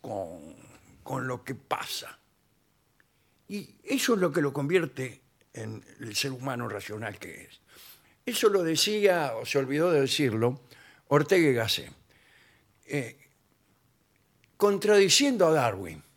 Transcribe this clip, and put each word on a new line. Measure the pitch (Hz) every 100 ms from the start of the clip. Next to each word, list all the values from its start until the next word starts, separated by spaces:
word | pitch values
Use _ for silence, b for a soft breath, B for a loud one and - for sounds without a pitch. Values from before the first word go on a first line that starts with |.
con, | 127 104 85 87 76 - - - _ -
con | - 131 127
lo | 123
que | -
pasa. | 127 _ - - - - - _ _ _ _ _ _ _ _ _ _ _ _ -
Y | 202 - _
eso | - 277 -
es | 214
lo | 175
que | 151
lo | 143
convierte | 143 143 180 165 - 127 - _ _ _
en | - 110 110 - -
el | 117
ser | 101 139
humano | 127 135 120 117
racional | 104 - 107 110 107
que | 87 78
es. | - - B B B B B B
Eso | - 233 220
lo | 196
decía, | 165 156 208 214 202 175 143
o | 110
se | 123 143
olvidó | 131 147 175
de | 151
decirlo, | 135 - 139 110 120 139 b b b b _
Ortega | 143 151 190 156
y |
Gasset, | 120 110 - - - _ b b b b b b _
eh, | - 139 113 - _ _ _ _ _ _ _ _ _ _ _ _ _ _
contradiciendo | 202 196 208 208 196 - 285 240 170
a |
Darwin. | 156 120 95 90 78 _